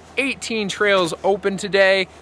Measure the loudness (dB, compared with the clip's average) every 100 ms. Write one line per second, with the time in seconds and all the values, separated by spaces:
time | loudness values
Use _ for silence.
0 | -10 -4 -4 -4 -6 -4 -4 0 2 2
1 | 2 -2 -2 0 -2 -4 -2 2 4 2
2 | -2 -10